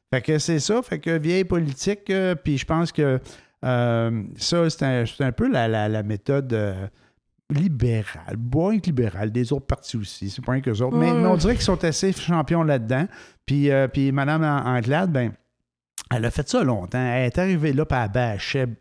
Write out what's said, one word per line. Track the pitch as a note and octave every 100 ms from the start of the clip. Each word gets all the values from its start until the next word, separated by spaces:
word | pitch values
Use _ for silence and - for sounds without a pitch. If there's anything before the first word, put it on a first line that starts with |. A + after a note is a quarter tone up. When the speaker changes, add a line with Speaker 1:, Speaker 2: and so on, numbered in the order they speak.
| -
Speaker 1:
Fait | C3
que | A#2 D#3
c'est | D#3 D#3+
ça, | C3 A3+
fait | B3+ D#3+
que | E3 E3
vieille | D3+ F3+
politique, | F#3 F3 D#3 C3 G3 G3+ -
euh, | F#3+ F#3
puis | F3 - C#3
je |
pense | - D#3+ E3+
que, | - C#3+ C3 - - _ -
euh, | B2+ B2 A#2+ A#2 A2+ A2+ G2 -
ça, | - E3+ E3
c'est | -
un, | C3+ B2+ A2+
c'est | -
un | C#3
peu | A#2 B3
la, | F#3+ A2+
la, | A2 G#2+
la | G#2+
méthode, | G#2 G#2 - C#3 C3+
euh, | A2+ G#2 F#2+ G2 _ _ _ _ _ -
libérale, | C#3+ F#3 C#3 B2 A2+ G#2 D2 - G#2
bon, | A#2 D3+ F3+
libérale, | A3 F3+ B2+ A2+ F#2 G#2+
des | A#2 A#2+
autres | C#3+ -
partis | C3 - A#2
aussi, | G2+ - G2
c'est | -
pas | A#2+
rien | C3
qu'eux | C3+ G#2
autres. | B2+ -
Mais, | E3
Speaker 2:
Ouais. | E3
Speaker 1:
mais | F3+
on | F3+
dirait | F3
qu'ils | A#3+
sont | - F3+
assez | E3+ C#3+ G3
champions | F#3 - F3 C#3 E3+
là-dedans. | D#3 C#3 A2 C3 F#3+ - - _ -
Puis, | C#3 C#3+
euh, | C3+ C3
puis | C#3+ C3+
Madame | C#3 C#3 D#3+
An-, | D#3 C#3+ B2 B2+
Anglade, | A#2 D3 F#3
ben, | C#3 A#2 G2 _ _ _ _ _ - -
elle | A#2+
a | A#2
fait | - D3
ça | B3
longtemps. | D#3 A2 F2+ B2+
Elle | B2+ B2 B2
est | C#3+
arrivée | F#3 F3+ D3
là, | C3+
puis | D#3 C3
elle | A2
bâchait | A2+ A#2+ G2+ - C#3 B2+ A2